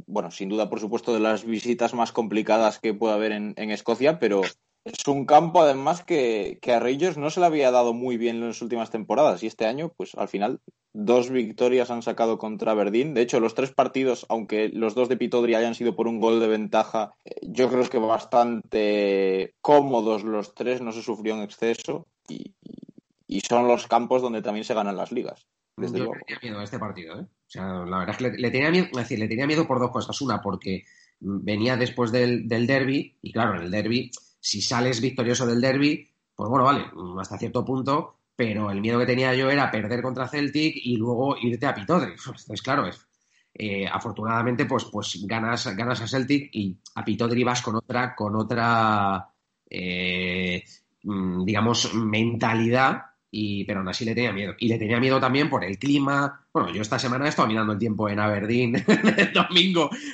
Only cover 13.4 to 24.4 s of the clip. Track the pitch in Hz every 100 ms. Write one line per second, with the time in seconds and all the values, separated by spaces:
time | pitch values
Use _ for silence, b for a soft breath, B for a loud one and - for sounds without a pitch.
13.4 | 113 - 131 - 127 135 131 117 - 117
14.4 | 104 107 107 - 110 107 123 123 120 123
15.4 | 120 113 117 113 120 110 117 117 113 113
16.4 | 113 110 104 110 110 113 104 - - -
17.4 | - 117 127 123 120 120 110 110 - 123
18.4 | 120 117 - 113 104 104 101 98 98 95
19.4 | 92 - - 147 139 123 107 107 107 107
20.4 | 101 - 120 127 120 113 110 107 110 110
21.4 | 101 - 117 113 - 147 165 _ - -
22.4 | - _ - - - - _ _ _ 98
23.4 | - 120 123 120 - 117 117 127 127 113